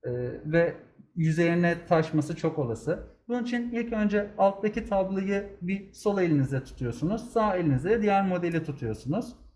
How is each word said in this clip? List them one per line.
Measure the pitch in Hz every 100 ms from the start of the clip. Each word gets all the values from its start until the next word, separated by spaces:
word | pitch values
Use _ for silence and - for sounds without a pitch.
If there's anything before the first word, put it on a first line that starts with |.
e, | 127 123 123 - 151
ve | 165 170 - - _ - -
yüzeyine | 160 160 170 170 170 170 -
taşması | 165 160 156 143 165
çok | 165 156
olası. | 127 110 - 175 - _ -
Bunun | 240
için | 240 240 240
ilk | 233 233
önce | 220 208 202 208 -
alttaki | 196 196 214 220 214
tabloyu | 196 190 190 190 202 202 -
bir | 175 196 -
sol | - 214 196
elinize | 175 147 131 135
tutuyorsunuz, | - - 123 113 160 220 -
sağ | 226 214 185
elinizle | 165 131 165 226
diğer | 208 196 196
modeli | 180 175 165
tutuyorsunuz | 160 139 117 107 127 185 120 - -